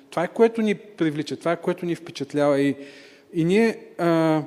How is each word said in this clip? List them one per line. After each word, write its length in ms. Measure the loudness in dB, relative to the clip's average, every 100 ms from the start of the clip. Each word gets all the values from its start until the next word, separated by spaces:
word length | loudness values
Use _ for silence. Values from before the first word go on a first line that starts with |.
| -10
Това 140 | -6
е, 40 | -4
което 340 | 2 2 4
ни 140 | -2 -2
привлича, 600 | -6 -4 -2 -2 -6 -6
това 140 | -4
е, 100 | -2
което 240 | -4 -4 -4
ни 100 | -6
впечатлява. 680 | -10 -10 -6 0 2 2
И, 140 | 2 -2 -10 -20 -20 -20 -8
и 100 | -2
ние, 420 | 2 4 2 0 -10 -4
а, 440 | 0 2 4 2